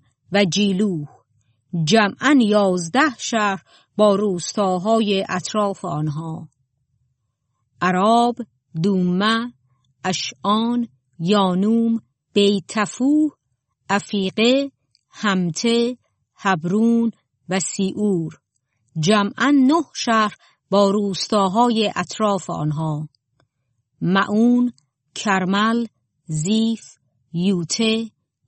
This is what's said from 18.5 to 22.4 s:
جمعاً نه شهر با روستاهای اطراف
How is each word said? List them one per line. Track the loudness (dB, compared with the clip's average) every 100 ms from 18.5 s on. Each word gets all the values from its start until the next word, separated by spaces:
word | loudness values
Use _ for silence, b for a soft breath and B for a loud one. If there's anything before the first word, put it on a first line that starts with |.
| _ _ _ _ -4
جمعاً | 2 2 0 0 2 4 4
نه | 2 -2 -6
شهر | -2 0 0 -4 b b 0
با | 2 4
روستاهای | 2 -2 -4 -2 0 2 2 2 2 -2 -4
اطراف | -8 -2 -2 -2